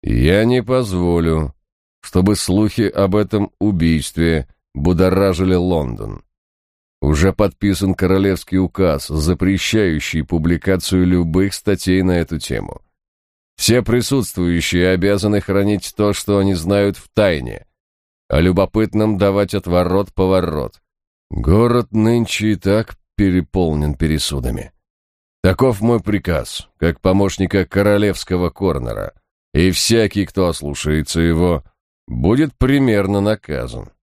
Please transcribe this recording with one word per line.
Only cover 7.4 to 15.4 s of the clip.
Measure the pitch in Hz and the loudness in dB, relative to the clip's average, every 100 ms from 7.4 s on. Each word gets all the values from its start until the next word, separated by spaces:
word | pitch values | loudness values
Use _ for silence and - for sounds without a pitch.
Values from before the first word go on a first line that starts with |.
| 104 - 104 95 98 | -2 0 -2 0 0
королевский | 92 92 95 98 90 - 92 | 0 2 2 2 -2 -2 -2
указ, | 92 - 92 71 - | -2 0 0 0 -2
запрещающий | 78 76 78 95 98 - 110 98 78 - 82 | -2 0 0 0 0 0 0 0 -2 -4 -6
публикацию | 71 85 80 85 - 95 - 92 90 | -2 -2 0 0 0 -2 0 2 2
любых | 90 85 82 98 | 2 0 0 0
статей | - - 95 - 92 | -2 -2 -2 0 0
на | 90 | 2
эту | 87 82 80 | 0 -2 -6
тему. | - 60 50 - _ _ _ _ _ _ _ - | -6 -8 -8 -16 _ _ _ _ _ _ _ -6
Все | - 120 | 0 2
присутствующие | 117 123 117 135 101 - 87 85 80 90 90 | 2 0 0 -2 -2 -4 -2 0 0 0 2
обязаны | 92 98 101 104 | 2 0 0 0
хранить | 104 | -2